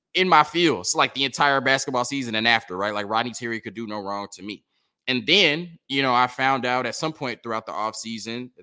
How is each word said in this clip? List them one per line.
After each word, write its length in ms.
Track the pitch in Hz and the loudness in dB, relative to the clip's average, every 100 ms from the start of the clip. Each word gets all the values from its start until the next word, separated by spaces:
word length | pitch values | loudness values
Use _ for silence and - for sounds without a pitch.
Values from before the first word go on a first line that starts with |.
| _ | _
in 160 | 175 185 | 0 4
my 140 | 160 | 6
feels, 500 | 147 170 170 107 90 | 6 4 2 2 -2
like, 200 | 160 135 131 | 0 0 0
the 80 | |
entire 360 | 135 - 143 139 | -4 2 2 2
basketball 460 | 131 135 - 127 123 | 2 0 2 -2 -2
season 300 | 139 123 110 | -2 -2 0
and 120 | 113 | 4
after, 300 | 113 - 90 | 2 2 -4
right? 160 | 101 | -2
Like, 160 | 104 104 | -2 -2
Rodney 220 | 110 123 | -2 -2
Terry 280 | 113 117 113 | -6 -6 -6
could 140 | 110 | -8
do 140 | 98 113 | -10 -8
no 120 | 107 | -8
wrong 280 | 98 101 101 | -6 -8 -8
to 100 | - | -12
me. 200 | 95 92 _ _ _ _ - | -12 -12 _ _ _ _ -4
And 180 | 127 107 | -2 2
then, 540 | 180 175 147 175 165 _ | 4 4 2 -6 -16 _
you 160 | 135 | -2
know, 100 | 135 | 2
I 140 | 123 123 | 4 2
found 380 | - 131 135 123 | 2 0 2 0
out 200 | 127 123 | 0 -2
at 100 | - | -4
some 180 | 160 | -6
point 280 | 156 135 110 | -6 -8 -8
throughout 240 | 117 113 - | -6 -6 -6
the 60 | |
offseason 800 | 90 107 107 113 113 104 117 123 _ | -4 -4 -6 -8 -10 -8 -10 -10 _